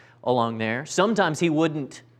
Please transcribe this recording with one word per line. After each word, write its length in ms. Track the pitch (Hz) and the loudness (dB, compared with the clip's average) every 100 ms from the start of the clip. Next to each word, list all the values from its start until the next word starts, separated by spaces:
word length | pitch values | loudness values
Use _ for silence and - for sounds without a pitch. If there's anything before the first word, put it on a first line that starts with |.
| - - | -20 -8
along 360 | - 123 117 113 | -2 0 0 -2
there. 260 | 110 120 151 | -2 -4 -2
Sometimes 560 | - 202 208 180 151 | 0 2 2 0 2
he 80 | 175 | 0
wouldn't 540 | 151 160 151 131 - - _ | 2 0 -2 -8 -12 -20 _